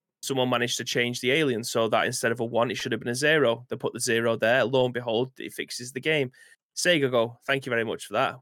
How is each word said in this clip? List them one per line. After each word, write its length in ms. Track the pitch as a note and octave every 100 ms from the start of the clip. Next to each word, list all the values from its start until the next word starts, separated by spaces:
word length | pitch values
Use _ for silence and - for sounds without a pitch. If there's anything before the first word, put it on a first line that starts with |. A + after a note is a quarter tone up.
| _ _
Someone 280 | - C3+ B2+
managed 260 | A#2+ A#2+ -
to 60 |
change 360 | A#2 C3+ A#2+ B2
the 100 | B2
alien 320 | D3 D3+ A2+
so 240 | A#2+ A#2+ A2+
that 160 | A2+ F2
instead 260 | B2+ A#2
of 80 | A#2
a 40 |
one, 280 | A#2 A2+ A#2+
it 40 | -
should 140 | B2+
have 100 | A#2
been 80 | A#2+
a 60 |
zero. 500 | B2 D3 D#3 B2+ A#2 B2
They 80 | B2
put 160 | -
the 80 | A#2
zero 340 | B2 A2+ A#2
there. 300 | A2+ A2 B2+
Lo 200 | A2+ C3
and 80 | B2+
behold, 380 | A#2+ B2 A2 C3 -
it 140 | -
fixes 400 | - D#2 - B2
the 80 | C3
game. 320 | D3+ D#3 B2+ - - _ _ -
Sega 320 | F3+ E3+ C3+
go, 280 | B2 A2+ A#2+ -
"Thank 200 | C#3 C3
you 40 |
very 140 | A#2
much 220 | A2 E2+ -
for 80 |
that. 220 | G#2 B2 C3